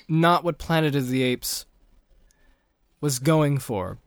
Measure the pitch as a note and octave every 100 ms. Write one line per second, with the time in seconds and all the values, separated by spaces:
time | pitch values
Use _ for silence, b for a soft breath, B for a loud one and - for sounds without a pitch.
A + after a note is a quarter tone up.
0 | - D#3+ E3+ F3 E3+ D3+ - E3 D#3 C#3
1 | B2+ C3 B2+ B2 - - - _ _ _
2 | _ _ _ _ _ _ _ _ _ _
3 | D3 B2+ C3 D#3+ D3 C#3 - G#2 F2+ -